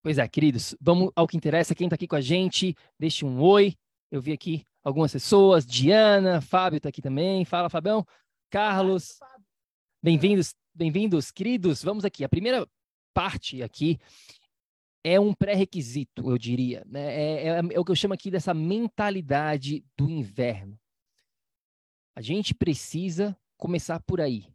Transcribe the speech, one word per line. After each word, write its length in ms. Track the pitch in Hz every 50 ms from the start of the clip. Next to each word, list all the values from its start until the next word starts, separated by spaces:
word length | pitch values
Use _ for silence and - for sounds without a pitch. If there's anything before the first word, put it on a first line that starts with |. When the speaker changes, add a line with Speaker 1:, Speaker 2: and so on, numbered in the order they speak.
Speaker 1:
Pois 160 | _ 156 151
é, 80 | 139 123 110
queridos, 440 | - - 151 151 123 117 - - - -
vamos 320 | 139 165 175 175 185 190 -
ao 140 | - 170
que 80 | 165 -
interessa. 400 | 165 - 151 147 165 165 - 170
Quem 140 | - 180 180
tá 60 | 165
aqui 120 | - 180
com 80 | 170 165
a 60 | 147
gente, 520 | 131 123 170 185 185 185 - - 196 185 156 _ _ _ _
deixe 280 | _ 156 165 - - 151
um 160 | 139 127 127
oi. 340 | 151 180 202 202 202 202 170 _ _ _ _ _ _ _
Eu 120 | - 139
vi 100 | 123 147
aqui 340 | 156 - - 180 165 151 - _ _ _
algumas 300 | _ 139 135 151 160 143
pessoas, 540 | - 135 - - 214 202 196 196 185 165 127
Diana, 760 | 120 123 123 131 151 202 220 220 214 202 196 190 185 180 160
Fábio 400 | 135 - - 185 185 185 156 151
tá 80 | -
aqui 140 | 147 - -
também. 420 | - 139 131 139 170 185 196 190 180
Fala, 260 | - - 175 175 170
Fabião. 380 | - 165 156 202 214 220 180 _ _ _ _ _ _ _ _ _
Carlos. 680 | - 196 214 214 196 190 190 190 190 180 - - -
Speaker 2:
Fala, 140 | _ 277 262
Fábio. 140 | 262 262 _ _ _ _ _ _ _ _ _ _ _ _
Speaker 1:
Bem-vindos, 540 | - 165 170 147 147 202 208 190 156 - - _ _ _ _
bem-vindos, 580 | 160 165 160 147 196 214 214 175 156 135 -
queridos. 520 | _ - 190 233 247 233 175 185 147 - -
Vamos 220 | 175 208 214 196
aqui. 180 | 196 - - 139
A 60 | 123
primeira 360 | - 180 196 240 254 247 - _ _ _ _ _ _ _ _ _ _
parte 480 | 185 175 196 - 139 - - 139 127
aqui 380 | 120 110 _ - 143 165 165 131 _ _ _ _ - - - _ _ _ _ _ _ _ _ _ _ _ _ _ _
é 160 | 160 175 196
um 140 | 202 208 196
pré-requisito, 1000 | _ 190 202 208 190 196 - - 180 135 117 120 147 135 _ _ - 120 127
eu 60 | 123
diria, 480 | 120 110 120 123 123 127 123 120 - -
né? 260 | - 123 139 143 147 120
É, 340 | 151 151 151 156 143 151
é, 120 | 160 165 170 170 175 -
é 60 | 175
o 40 | 175
que 80 | -
eu 40 | 180
chamo 180 | - - 196 190
aqui 180 | - - 196
dessa 220 | 180 180 - 185 175
mentalidade 1300 | 160 156 170 196 226 233 220 _ - 208 208 196 190 160 135 139 143 151 156 151 143 131 139 151 - _ _ _
do 120 | - 139 160
inverno. 680 | 165 156 120 98 101 127 123 120 113 98 98 101 104 _ _ _ _ _ _ _ _ _ _ _ _ _ _ _ _ _ _ _ _ _ _ _ _ _ _ _ _
A 60 | -
gente 340 | 113 113 160 208 202 - -
precisa 840 | _ 185 170 147 - - - - 160 185 190 160 170 202 208 190 _ _ _ _
começar 420 | _ - 170 175 165 - - 165 165
por 220 | - - 185 175
aí 260 | 156 139 123 107 101 _